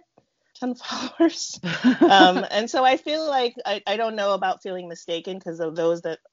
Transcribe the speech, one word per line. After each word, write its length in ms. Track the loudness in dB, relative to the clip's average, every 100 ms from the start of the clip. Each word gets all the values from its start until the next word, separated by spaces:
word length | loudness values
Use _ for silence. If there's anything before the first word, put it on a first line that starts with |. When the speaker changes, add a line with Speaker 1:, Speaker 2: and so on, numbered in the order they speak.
| -4 _ _ _ _ -10
Speaker 1:
ten 120 | -8 -8
<laughs> 0 |
followers. 840 | -10 -10 -10 0 0 2 -10 -10 -8
Speaker 2:
<laughs> 40 | 0 0 4
Speaker 1:
Um, 420 | 6 8 8 4 0
and 180 | -2 -2
so 140 | 2
I 140 | 4 2
feel 300 | 0 -4 -2
like 280 | -2 -2 -4 -6
I, 160 | -6 -4
I 100 | -4
don't 180 | -2 -2
know 180 | -2
about 280 | 0 -2 -4
feeling 260 | -8 -10 -10
mistaken 520 | -14 -8 -8 -6 -10
'cause 200 | -10 -6
of 160 | -6 -2
those 260 | 0 0
that 180 | -4 -10 _